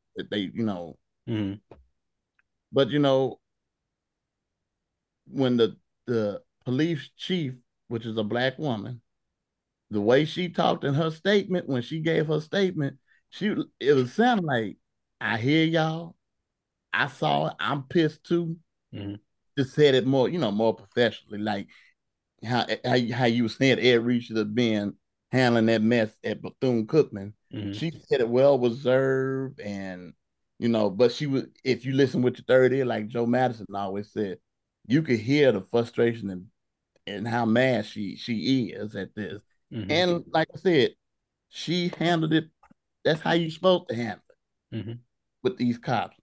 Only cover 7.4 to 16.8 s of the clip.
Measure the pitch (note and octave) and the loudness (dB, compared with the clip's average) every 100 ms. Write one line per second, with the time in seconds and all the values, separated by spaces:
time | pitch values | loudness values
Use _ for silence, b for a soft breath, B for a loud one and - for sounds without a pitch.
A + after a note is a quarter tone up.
7.4 | C#3 B2+ _ _ - A#2 A#2 A2 G#2 A#2 | -4 -8 _ _ -10 -8 -6 -4 -2 0
8.4 | C3 C3 D#3 G#2+ A2 A#2+ _ _ _ _ | -2 -2 -4 -4 -6 -12 _ _ _ _
9.4 | _ _ _ _ - G#2 G#2 C3+ D3+ - | _ _ _ _ -8 -2 4 4 2 -2
10.4 | F3+ - E3+ E3+ C#3 C#3 D#3+ D#3+ G3 G#3 | -6 0 0 2 0 0 -2 -2 0 2
11.4 | - F3+ - C3 - D#3+ D#3+ D#3+ D#3 D3+ | 2 -4 -2 -4 -4 -4 0 0 0 -2
12.4 | D#3 G3 F#3+ E3 C#3 C#3 _ _ _ - | -2 -2 0 -2 -6 -6 _ _ _ -6
13.4 | G#3 D#3 - - A#2+ C#3 B2 - A#3+ A3+ | -4 -2 -6 -2 2 4 2 2 2 2
14.4 | D#3+ B2 G#2+ - _ _ _ - A2+ A2+ | 0 -2 -2 -8 _ _ _ -8 -4 -2
15.4 | B2 D#3+ D#3+ E3 D#3+ D#3+ E3+ - _ _ | 2 2 4 2 0 -4 -10 -18 _ _
16.4 | _ _ _ _ | _ _ _ _